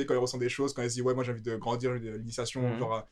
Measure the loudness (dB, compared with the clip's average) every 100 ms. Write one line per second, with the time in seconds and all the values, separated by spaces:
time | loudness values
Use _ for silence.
0 | 2 4 2 0 -2 0 -2 0 -2 2
1 | 2 2 0 -2 -2 -2 -2 0 0 0
2 | -4 -6 -6 -4 -4 0 0 2 0 -2
3 | -4